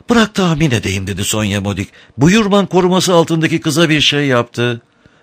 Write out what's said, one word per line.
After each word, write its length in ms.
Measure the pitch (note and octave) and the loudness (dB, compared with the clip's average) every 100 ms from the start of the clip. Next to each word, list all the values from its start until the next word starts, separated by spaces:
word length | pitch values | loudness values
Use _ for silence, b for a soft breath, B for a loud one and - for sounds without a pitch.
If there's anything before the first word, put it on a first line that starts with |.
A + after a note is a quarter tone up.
| B | B
"Bırak 240 | A#3+ G#3+ | 2 2
tahmin 360 | - F3+ D3 D#3 | 0 -2 0 0
edeyim." 360 | A2+ F#2+ G2 F#2+ | 0 -2 -6 -6
dedi 180 | F#2 | -6
Sonya 360 | G2+ A2 G#2+ G2+ | -4 -4 -2 -2
Modik. 280 | G2 G2 G2 B B - | -4 -6 -8 B B 0
"Buyurman 480 | F3 A3 G#3 G3+ F#3+ | 2 2 2 0 2
koruması 480 | F3 F3+ F#3 - | 2 2 2 2
altındaki 460 | F3 D#3+ E3 D#3 D#3+ | 2 2 0 0 -2
kıza 280 | D#3+ D3 E3 | -2 0 2
bir 120 | D3+ | 2
şey 260 | - C#3+ C#3+ | 0 0 0
yaptı." 540 | B2 A#2 - A#2+ A#2 - b b b | 0 -2 -4 -4 -4 -12 b b b